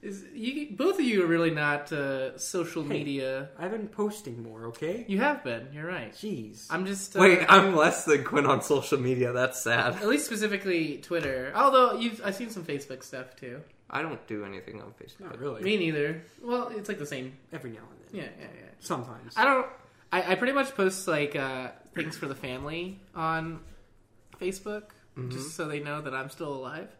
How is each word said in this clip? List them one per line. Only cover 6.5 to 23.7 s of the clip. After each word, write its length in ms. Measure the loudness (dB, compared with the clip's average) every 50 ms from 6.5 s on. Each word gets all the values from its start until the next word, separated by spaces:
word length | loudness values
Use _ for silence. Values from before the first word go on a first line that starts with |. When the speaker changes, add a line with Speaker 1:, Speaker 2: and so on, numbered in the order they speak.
| -14 -16 -10 -6
Speaker 1:
I'm 160 | -4 -4 -2
just, 300 | -2 -4 -6 -6 -4 4
uh, 60 | 8
Speaker 3:
Wait, 240 | 10 10 10 8 10
I'm 260 | 10 10 12 12 8 6
less 260 | 6 6 6 4 2 4
than 220 | 4 4 4 4
Quinn 200 | 2 2 4 6
on 160 | 6 4 4
social 380 | 4 2 2 2 4 2 0 2
media. 320 | 2 2 2 2 2 0
That's 300 | 2 0 0 0 0 -2 0
sad. 320 | 2 2 4 2 2 0
Speaker 1:
At 120 | 0 2 2
least 160 | 2 2 2
specifically 720 | -2 -4 -2 0 0 -2 -2 0 0 0 0 0 -2 -4
Twitter. 560 | -8 -6 -2 -2 -2 0 0 -2 -2 -4 -4 2
Although 380 | 4 6 8 8 8 8 6 4
you've, 260 | 2 -2 -2 -4 -2 -4
I've 100 | -4 -4
seen 140 | -4 -6 -8
some 160 | -8 -10 -6
Facebook 360 | -6 -6 -6 -6 -8 -12 -12
stuff 320 | -12 -12 -12 -12 -12 -12 -16
too. 240 | -16 -14 -14 -14 -14 -16 -18 -20 _ _ _
Speaker 3:
I 120 | -6 -6
don't 260 | -4 -4 -6 -10 -8
do 160 | -8 -8 -8 -8
anything 380 | -8 -10 -12 -14 -14 -14 -14
on 120 | -16 -16 -18 -20
Facebook. 200 | -20 -20 -20 -18
Speaker 2:
Not 180 | -16 -14 -12 -8
really. 240 | -8 -8 -6 -4 -2
Speaker 1:
Me 140 | 0 0
neither. 460 | 2 2 0 0 0 0 0 -2 -6 -10 -16 -20 -14 -6
Well, 300 | -4 -2 -2 -4 -4 -8
it's, 140 | -8 -6 -6
like, 100 | -8 -8
the 60 | -6
same. 320 | -8 -6 -8 -8 -10 -12 -16 _ _ -14
Speaker 2:
Every 180 | -12 -10 -10
now 80 | -12 -12 -16 -20
and 100 | -20 -20 -20 -14
then. 140 | -12 -10 -10
Speaker 1:
Yeah, 40 | -10 -14
yeah, 100 | -16 -18 -18 -18
yeah. 140 | -18 -20 -20 -20 -18
Speaker 2:
Sometimes. 540 | -6 -6 -6 -6 -6 -10 -12 -16 -16 -8 2
Speaker 1:
I 80 | 4 6
don't. 220 | 6 6 4 2 -2 -8 -16 -20 -20 _ _ -8 -2
I, 220 | 0 0 4 4 2
I 20 |
pretty 160 | 4 4 2
much 240 | 4 2 2 0 2
post, 320 | 2 2 2 2 0 -2
like, 300 | 0 2 2 2 0 0
uh, 320 | -2 -4 -2 -4 -6 -8 -10 -12 -16 -20 -12 -8
things 220 | -6 -6 -6 -6
for 80 | -6 -6
the 80 | -6 -6
family 640 | -8 -8 -8 -8 -6 -6 -8 -6 -6 -8 -8 -10 -14 -18 -14 -6
on 460 | -4 -2 0 0 0 -2 -4 -8 -10 -14 -18